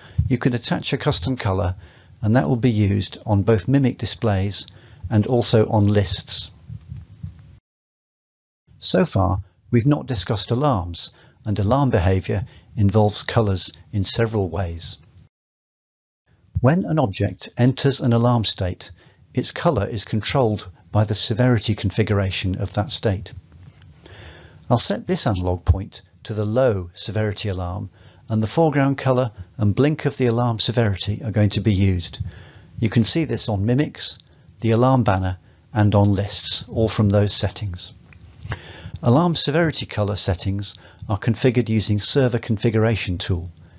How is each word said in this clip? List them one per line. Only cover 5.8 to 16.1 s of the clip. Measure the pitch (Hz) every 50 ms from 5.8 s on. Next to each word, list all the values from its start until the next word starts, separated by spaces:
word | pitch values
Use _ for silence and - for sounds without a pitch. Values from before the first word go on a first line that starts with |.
| 104 101
lists. | 104 104 98 - - - - - - - - - - - - - - - - - - - - - - - - - - - - - - - _ _ _ _ _ _ _ _ _ _ _ _ _ _ _ _ _ _ _ _ _ _ _ - -
So | - - 185 185
far, | - - 101 92 92 95 98 98 _ _ _ _ -
we've | - 120 107
not | 143 147 - 139
discussed | - 127 107 - - 117 101 - -
alarms, | 120 120 147 147 127 95 87 87 85 - - - - - - - _ _ -
and | 110 101 98
alarm | 101 98 120 135 143 127
behavior | 113 107 87 101 95 92 - - 110 101 - - - - - _ -
involves | - 104 101 92 110 104 104 101 - -
colors | - - 120 113 101 95 90 - - - - - - -
in | 104 92
several | - - - 117 110 110 107 98 87
ways. | 80 90 95 85 85 82 - - - - - _ _ - - _ _ _ _ _ _ _ _ _ _ _ _ _ _ _ _ _